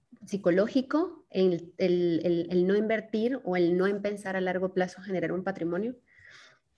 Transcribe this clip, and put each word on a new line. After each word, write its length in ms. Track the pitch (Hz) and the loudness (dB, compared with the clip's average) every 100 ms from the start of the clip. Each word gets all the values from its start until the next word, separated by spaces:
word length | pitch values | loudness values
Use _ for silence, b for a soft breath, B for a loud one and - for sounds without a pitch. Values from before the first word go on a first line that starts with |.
| _ - - | _ -20 -8
psicológico, 1000 | 196 185 175 220 269 254 302 370 - _ | -2 2 2 2 0 0 0 -2 -6 _
el, 420 | 190 190 170 170 - | 2 2 2 -4 -2
el, 420 | 185 180 175 160 | 0 2 2 2
el, 240 | 180 170 170 | 2 0 0
el 160 | 180 180 | 0 2
no 100 | 208 | 2
invertir 640 | 220 220 214 214 233 262 | 2 -2 -2 -2 0 -2
o 120 | - 180 | -2 2
el 200 | 170 180 | 4 4
no 100 | 190 | 2
empezar 500 | 202 202 202 196 190 | 0 -4 -6 -6 -4
a 40 | |
largo 320 | 185 185 185 | -2 -2 -2
plazo 260 | 185 180 - | 0 -2 -4
a 40 | |
generar 280 | 190 185 160 | -6 -4 -2
un 120 | 175 | -4
patrimonio? 520 | 190 190 170 180 226 254 _ b b b b b _ | -4 -4 -4 -4 -4 -8 _ b b b b b _